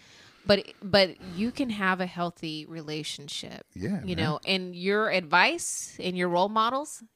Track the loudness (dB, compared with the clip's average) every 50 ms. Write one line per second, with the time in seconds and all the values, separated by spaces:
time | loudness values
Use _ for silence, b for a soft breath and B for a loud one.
0 | b b b b b b b b b 2 2 2 2 -4 -14 -14 -4 2 4 4
1 | 4 4 2 -6 -14 -10 -4 -4 -2 -2 0 -2 -2 -2 0 0 2 2 2 2
2 | -2 -4 -2 -4 -4 -4 -4 -6 -8 -8 -6 -8 -10 -10 -12 -10 -8 -6 -6 -4
3 | -4 -6 -8 -8 -10 -10 -10 -10 -10 -10 -14 -16 -18 -16 _ -4 -2 -2 -2 -2
4 | -2 -2 -2 0 0 0 0 -2 0 0 0 0 -2 -6 -8 -4 0 2 2 2
5 | 2 2 2 0 2 4 6 6 6 6 4 0 -4 -6 -6 -6 -8 -10 -10 -6
6 | -4 -4 0 0 0 2 4 4 2 4 4 2 2 2 0 -2 -4 -6 -12 -16
7 | -18 -20 _